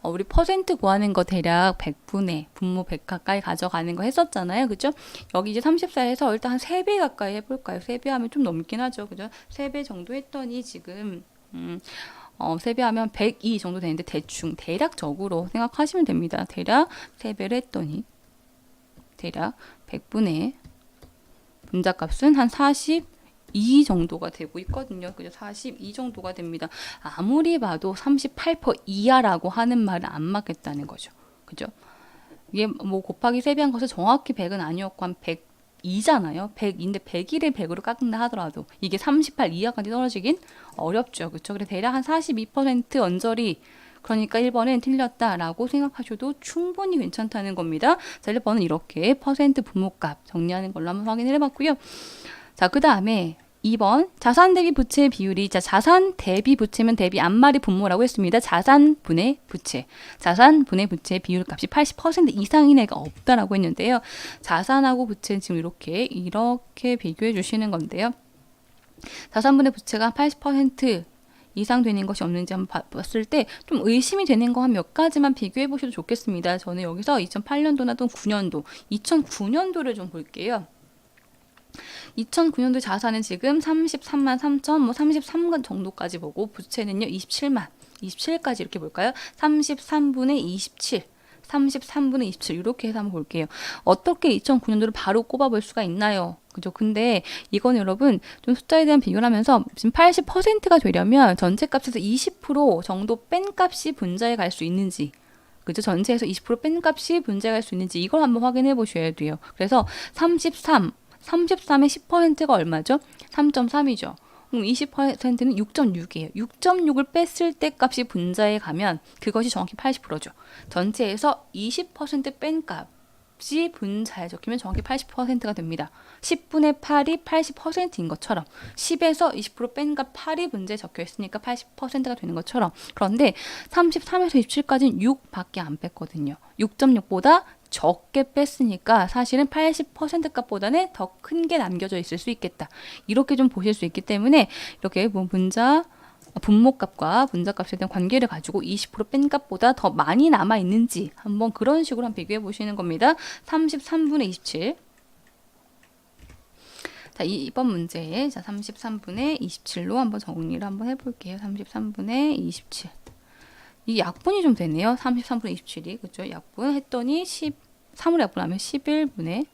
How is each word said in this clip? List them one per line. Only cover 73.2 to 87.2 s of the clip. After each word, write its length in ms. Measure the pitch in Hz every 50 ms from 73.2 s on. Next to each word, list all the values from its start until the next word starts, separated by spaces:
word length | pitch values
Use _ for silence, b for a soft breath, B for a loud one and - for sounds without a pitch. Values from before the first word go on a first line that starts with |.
| 220
때 200 | _ - 302 214 B B B B
좀 140 | - - - 180
의심이 420 | 214 233 254 254 - 392 392 392
되는 280 | 285 254 220 240 240 247
거 80 | 247
한 120 | 254 262 226
몇 200 | 190 165 _ _
가지만 400 | - 320 330 320 294 285 277 269
비교해 340 | - 214 185 - 254 269
보셔도 240 | 277 277 269 - 247
좋겠습니다. 640 | 240 - 160 - 240 - - 220 190 175 165 180 180
저는 260 | 185 - 180 175 180 180
여기서 360 | 170 170 180 214 - 285 233
이천팔 440 | 175 175 - 208 214 - 285 285 302
년도나 320 | 311 294 269 254 247 240
또는 140 | - 247 240
구 200 | - - - 208
년도, 340 | 208 208 196 170 147 151 - B B B B B
이천구 600 | 202 208 - - 330 311 285 - - - 202 202
년도를 460 | 247 320 381 381 349 339 294 262 220
좀 140 | 208 180 180
볼게요. 580 | 160 165 151 _ - - 180 220 240 208 165 _ _ _ _ _ _ _ _ _ _ _ _ _ _ _ _ _ _ _ _ _ B B B B B B B B B
이천구 460 | - 226 - - 339 330 320 - -
년도 180 | 247 254 254 262
자산은 420 | 247 214 190 208 - 233 220 220
지금 380 | 220 - 185 175 - 269 294 320
삼십삼만 800 | 302 320 320 320 330 320 - 277 - - - 285 277 269 254
삼천, 440 | 254 - 294 285 277 - - 302 311
뭐, 120 | 269 226 247
삼십삼 680 | - 302 302 311 302 269 - - 339 339 339 339 294
정도까지 580 | 240 - 190 190 185 190 - - - 175 180 170
보고, 280 | 170 151 - - 214
부채는요, 600 | 214 - - 180 _ - 247 226 208 190 196 226
이십칠만, 600 | - 185 190